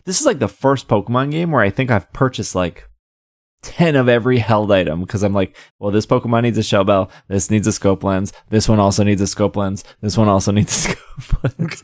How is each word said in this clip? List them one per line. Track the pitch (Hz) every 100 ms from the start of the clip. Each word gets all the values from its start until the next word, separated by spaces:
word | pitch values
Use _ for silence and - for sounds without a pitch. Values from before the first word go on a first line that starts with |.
this | - 185
is, | 294
like, | 170
the | 110
first | - 135 139 -
Pokemon | 107 101 120 139
game | 156 170
where | 143
I | 98
think | - 131
I've | 110 -
purchased, | - 131 - 104 92
like, | 90 - - _ _ _ _ _ _ _
ten | - - 165 143
of | 123
every | 120 117 127
held | 107 107 104
item, | 98 85 82 92
'cause | 101
I'm | 101
like, | 101 95 - - _
"Well, | 104
this | 101 107
Pokemon | 127 123 117
needs | 120 107
a |
Shell | 107 104
Bell, | 98 98 92 - -
this | 98 -
needs | 107 104
a |
scope | 104 101 95
lens, | 98 95 101 - _
this | 107 107
one | 107
also | 98 95
needs | 104 101
a | 98
scope | - 101 104
lens, | 98 98 - _
this | 104 107
one | 107
also | 101 104
needs | 98 - - -
a |
<laughs> |
scope | - - - - - 135 -
lens." | 165 -